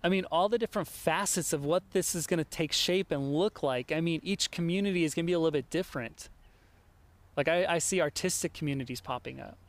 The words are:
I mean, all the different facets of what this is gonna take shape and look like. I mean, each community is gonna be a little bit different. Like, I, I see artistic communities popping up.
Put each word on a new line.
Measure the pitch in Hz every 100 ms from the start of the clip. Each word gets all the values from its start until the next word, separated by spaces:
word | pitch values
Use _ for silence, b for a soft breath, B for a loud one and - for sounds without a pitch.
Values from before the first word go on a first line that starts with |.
I | 175
mean, | 190 185
all | 160 202
the | 233
different | 226 214 165
facets | - - 160 202 185 156
of | 151
what | 143 175 -
this | 190 180
is | 175 151
gonna | 170
take | 151 - 156
shape | - - 180 190
and | 147 139
look | 147 208 -
like. | 143 127 123
I | 156
mean, | 170 160
each | 175 196 -
community | - 170 185 202 180
is | 160
gonna | 170 170
be |
a | 175
little | 160
bit | 147 131
different. | 160 190 143 113 - - - b b b b b b - - - -
Like, | 143
I, | 175 190
I | 170
see | - 185
artistic | 151 - 180 - -
communities | - 147 139 123 123
popping | - 123 123 131
up. | - -